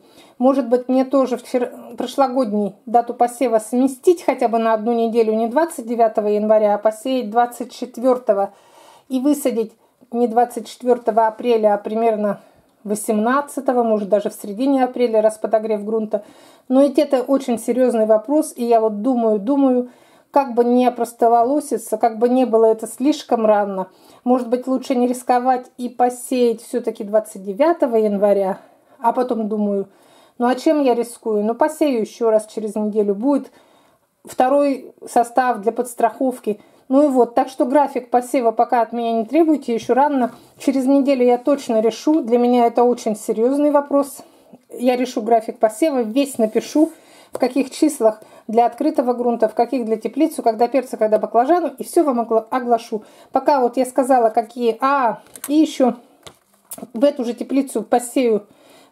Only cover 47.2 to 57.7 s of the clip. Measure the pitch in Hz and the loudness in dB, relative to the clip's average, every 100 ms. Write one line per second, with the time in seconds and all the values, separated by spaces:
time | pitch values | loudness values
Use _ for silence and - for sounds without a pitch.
47.2 | - - 247 269 277 - 311 302 220 214 | -16 -4 -2 -2 -4 0 -2 2 0 -2
48.2 | - - - 220 240 233 294 302 247 233 | -10 -18 -4 0 2 0 -2 0 -2 -2
49.2 | 240 233 220 - 233 269 220 220 220 247 | -2 0 0 0 -2 -2 -2 -4 -4 -2
50.2 | 320 - 233 220 240 269 254 220 214 214 | -2 0 -2 0 0 0 -2 -2 0 0
51.2 | 214 226 254 349 311 - 208 - 302 240 | 0 0 2 2 0 -8 -4 0 2 0
52.2 | 233 220 220 262 240 233 - 214 - - | 0 -2 -2 -4 0 -2 -2 -10 -12 -20
53.2 | - 262 247 285 247 247 254 - 254 254 | -6 -2 2 2 2 0 -2 0 2 4
54.2 | 226 220 220 254 240 220 269 277 240 196 | 2 2 -4 -2 -2 0 0 0 0 -2
55.2 | - - - 294 302 - 254 - - _ | -10 -14 -2 2 2 2 0 0 -8 _
56.2 | - - _ _ - - - 226 285 285 | -20 -20 _ _ -20 -18 -14 0 0 0
57.2 | 233 233 - 262 269 | -6 -8 -4 -4 -4